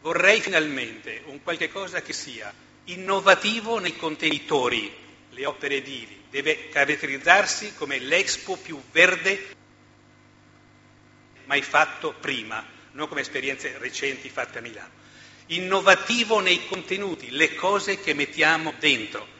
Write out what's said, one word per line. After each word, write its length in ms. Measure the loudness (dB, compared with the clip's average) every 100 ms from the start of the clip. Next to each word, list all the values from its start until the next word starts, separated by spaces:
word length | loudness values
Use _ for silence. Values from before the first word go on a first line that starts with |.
"Vorrei 400 | 0 4 6 6
finalmente 800 | 4 2 2 -2 -6 -10 -14 -14 -14
un 140 | -12
qualche 280 | -8 -4 -4
cosa 320 | -4 -8 -8
che 100 | -8
sia 420 | -10 -10 -12 -14 -16 -20 -20 -14
innovativo 920 | -10 -2 4 6 6 4 -2 -2 -2
nei 160 | -2 -4
contenitori, 960 | -6 -2 -2 -2 0 2 2 0 -4 -12 -20 -20 -20
le 160 | -8 -8
opere 300 | -4 -4 -4
edili, 500 | -4 -14 -14 -18 -8
deve 380 | -4 -2 -2 -2
caratterizzarsi 1040 | 2 2 2 -2 -2 6 6 6 -4 -8 -10
come 240 | -6 -4
l'Expo 580 | 0 0 0 -4 -6 -10
più 260 | -10 -14 -2
verde 680 | 6 6 6 -2 -2 -8 -18 -20 _ -20 _ -20 _ -20 _ -20 -20 -20 -20 -20 -20 -20 -20 _ -20 -2
mai 180 | -2
fatto 500 | 2 4 4 0 -8
prima, 520 | -6 -6 -6 -6 -10 -10 -20 -20
non 180 | -10 -6
come 120 | -4
esperienze 540 | -4 -4 -4 -6 -8 -8
recenti 520 | -10 -4 -4 -4 -8
fatte 300 | -8 -8 -8
a 20 |
Milano. 300 | -12 -16 -18 -20 -20 -20 -20 -20 -8
Innovativo 920 | -6 0 4 6 6 4 -2 2 2
nei 260 | 4 0 0
contenuti, 640 | -8 -6 -6 -4 -8 -6
le 240 | 2 2 2
cose 440 | 0 0 0 -4
che 140 | -2
mettiamo 600 | -2 -2 2 2 2 -2 0
dentro." 480 | 2 2 -2 -10 -12